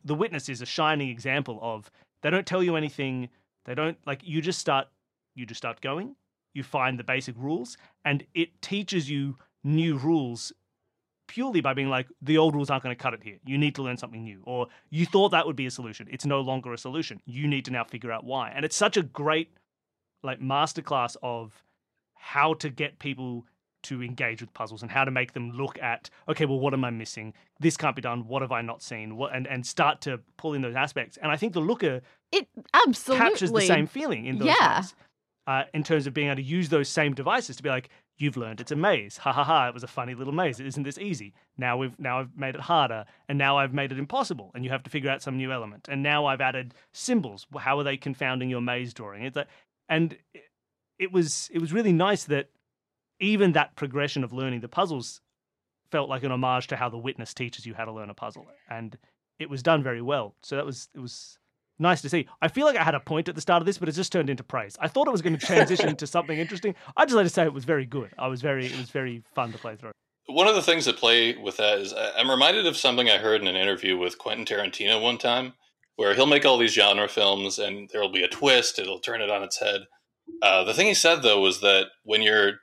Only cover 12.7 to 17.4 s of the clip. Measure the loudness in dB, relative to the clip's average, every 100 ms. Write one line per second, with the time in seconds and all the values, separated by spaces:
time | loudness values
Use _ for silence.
12.7 | -2 -4 -6 -6 -6 -12 -16 -4 0 0
13.7 | 0 -8 -8 -12 -14 -14 -14 -8 -6 -6
14.7 | -10 -8 -2 2 4 6 4 0 -4 -6
15.7 | -8 -12 -14 -14 -6 -2 0 0 -4 -6
16.7 | -10 -8 -6 -6 -10 -14 -4